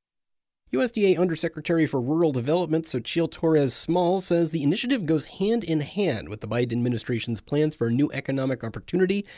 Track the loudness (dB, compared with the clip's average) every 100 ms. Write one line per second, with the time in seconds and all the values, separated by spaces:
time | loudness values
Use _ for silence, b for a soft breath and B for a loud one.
0 | _ _ _ _ _ _ _ -2 0 2
1 | 2 4 2 0 -4 -4 0 2 2 0
2 | 0 2 2 2 0 0 0 -2 -2 -6
3 | -4 -2 -2 0 2 4 4 0 0 2
4 | 2 2 2 2 2 0 0 0 0 -2
5 | 0 0 -2 -2 0 0 0 -2 -2 -2
6 | 0 -2 -6 -10 -4 -2 0 0 0 -2
7 | -2 -4 -4 -6 -2 0 0 0 0 2
8 | 0 -2 -4 -2 -2 -4 -6 -10 -2 2
9 | 2 0 -4